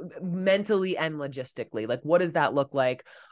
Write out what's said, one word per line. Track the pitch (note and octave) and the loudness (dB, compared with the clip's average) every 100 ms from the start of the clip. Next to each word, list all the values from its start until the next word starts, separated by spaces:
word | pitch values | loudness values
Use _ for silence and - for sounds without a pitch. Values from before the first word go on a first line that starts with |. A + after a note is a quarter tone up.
| F3 - | -10 -10
mentally | F3+ F3+ F#3+ G3 G#3 G3 F#3 F3 | -6 -2 2 2 2 0 0 -2
and | D#3+ D3+ | -4 -4
logistically, | C#3 B2+ B2+ - A2+ A2 A2 | -8 -8 -10 -8 -8 -6 -2
like, | B2+ | -2
what | D3 F3 | 4 4
does | F3 | 4
that | E3+ C#3 | 2 2
look | C#3 C#3 | 2 0
like? | C#3 B2+ B2 - - - | 2 0 0 -8 -20 -12